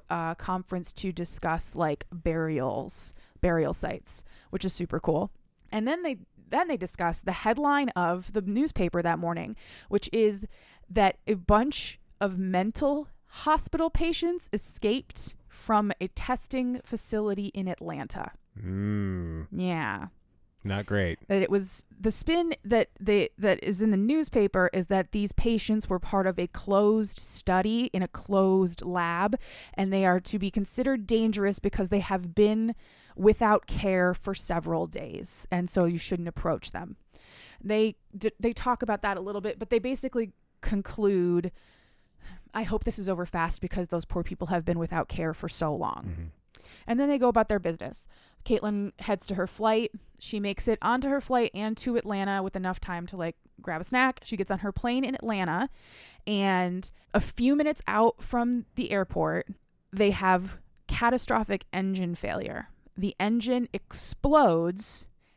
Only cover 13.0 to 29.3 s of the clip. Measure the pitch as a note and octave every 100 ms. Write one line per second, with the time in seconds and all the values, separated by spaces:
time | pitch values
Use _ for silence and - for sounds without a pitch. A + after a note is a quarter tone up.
13 | D4 - _ - D4+ D#4 - D#4+ E4 -
14 | E4+ D#4+ E4+ F4 - G#3 - - G#3 G#3+
15 | - - - - - - - G#3+ G#3 -
16 | F#3 - - B3+ - C4 B3 B3 - A3+
17 | - G#3+ G#3+ G3 G3+ G3 F#3 F3 E3+ -
18 | - - - - _ - F#2 F#2+ G2+ G#2
19 | G2 F#2 E2+ D#2+ D2 G3 F3+ E3 A#2+ G2+
20 | F3 - _ _ _ _ G2+ G2 G#2 G#2
21 | F2+ - - G3 F#3+ G3 F#3+ - - -
22 | G#3 - - E4 E4+ - G3 A#3 - -
23 | G3 G#3 D3+ - G3 - - F#3 A3 G3
24 | G#3+ D#4 D4+ A#3+ G3+ F#3+ F#3 F#3+ E3+ F#3+
25 | F#3 G#3 G3+ - A#3 A3+ - G#3+ - F#3
26 | - G3 F#3+ F3+ F3+ - - G3 G#3 A3
27 | G#3 - - - - F#3 G#3 A#3 B3 F#3
28 | F3+ - - G3 F#3+ F#3 F3+ E3+ - F3+
29 | E3+ E3+ G#3